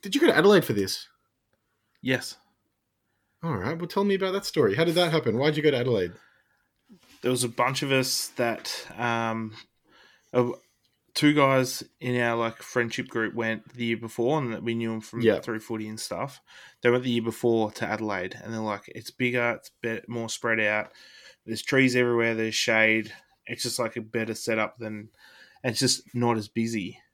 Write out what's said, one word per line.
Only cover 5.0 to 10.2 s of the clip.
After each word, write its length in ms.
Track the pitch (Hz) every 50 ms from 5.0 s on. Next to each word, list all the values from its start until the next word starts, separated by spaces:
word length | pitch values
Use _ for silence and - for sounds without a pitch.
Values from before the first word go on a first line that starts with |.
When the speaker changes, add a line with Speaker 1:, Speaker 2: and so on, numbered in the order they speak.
| 180 170
Speaker 1:
happen? 260 | 156 156 - 120 104
Why'd 180 | 120 135 156 151
you 60 | 151
go 80 | 147 156
to 80 | 135
Adelaide? 360 | 120 123 131 120 104 90 87 90 - _ _ _ _ _ _ _ _ _ _ _ _ _ _ 208 _ _ _ - _
Speaker 2:
There 80 | - 123
was 140 | 127 120 123
a 60 | 120
bunch 340 | 113 - 120 127 135 131 151
of 80 | 139
us 380 | 135 131 131 131 - - - - -
that, 500 | - 123 117 110 - - - - - - - -
um, 560 | - 120 120 117 117 113 113 113 113 110 107 107 - - _ _ _ _ _ _ - - _ _ _